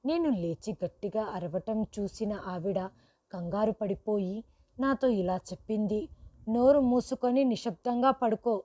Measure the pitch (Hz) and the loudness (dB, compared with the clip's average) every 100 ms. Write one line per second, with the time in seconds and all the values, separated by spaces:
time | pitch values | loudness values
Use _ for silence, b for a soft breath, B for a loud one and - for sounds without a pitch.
0 | 254 330 320 220 170 165 - 190 175 _ | 0 0 2 2 0 -4 -6 -6 -6 _
1 | 202 220 214 202 175 175 185 220 214 - | -4 -4 -4 -6 -4 -6 -4 -2 -2 -4
2 | 196 - 214 202 190 180 175 190 190 b | -6 -4 -4 -4 -6 -6 -2 -2 -4 b
3 | b b _ 180 175 196 220 214 202 190 | b b _ -10 -4 0 0 0 -4 -4
4 | - 208 185 208 - _ _ - 269 277 | -2 0 0 -6 -10 _ _ -2 0 2
5 | 262 214 175 185 - 185 - 220 208 214 | 2 2 0 -2 -6 -14 -4 -2 0 -2
6 | 320 - - - - 233 254 285 254 247 | -4 -14 -20 -14 -2 4 6 6 6 2
7 | - - 247 247 269 220 247 170 247 240 | 0 -2 0 2 2 0 -4 -4 -4 2
8 | 262 - 240 220 240 208 | 2 4 0 0 0 -2